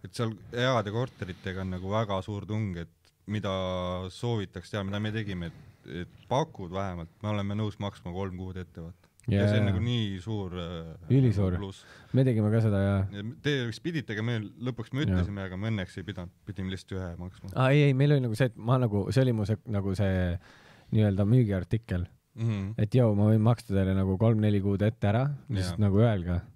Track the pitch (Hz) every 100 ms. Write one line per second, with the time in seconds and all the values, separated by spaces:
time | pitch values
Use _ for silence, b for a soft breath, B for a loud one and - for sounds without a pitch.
0 | 95 - 113 107 - 120 127 123 101 110
1 | 127 - 90 90 98 92 95 90 95 107
2 | 107 95 92 101 90 107 107 85 82 _
3 | _ _ - 104 98 95 92 92 90 90
4 | 92 - 120 117 95 95 - 107 98 104
5 | 107 107 104 92 82 - - - - 80
6 | - - - 127 160 - 90 92 98 87
7 | 82 _ 104 104 101 101 107 - 101 -
8 | 90 87 98 90 92 92 87 - 82 -
9 | _ _ - 101 104 104 101 92 117 120
10 | 104 95 107 107 95 90 85 87 82 78
11 | - 131 127 98 95 90 95 - - B
12 | B 127 131 110 107 113 110 98 98 98
13 | 98 101 107 - 147 139 120 110 160 165
14 | 117 107 113 117 101 - 120 117 110 131
15 | 131 92 87 101 95 92 110 107 90 -
16 | 87 92 87 _ - 101 95 92 - 95
17 | 90 85 90 - 95 95 131 147 143 131
18 | 143 147 123 107 131 - 110 131 120 101
19 | 98 110 131 113 101 107 - 101 98 95
20 | 98 92 90 87 B B B B B 107
21 | 107 98 101 127 113 95 87 110 - 90
22 | 87 _ _ - 113 104 95 110 104 127
23 | 117 101 107 110 110 117 - 98 95 95
24 | 95 92 113 110 107 101 98 98 104 -
25 | 101 113 139 143 - 104 90 87 104 98
26 | 117 104 87 87 -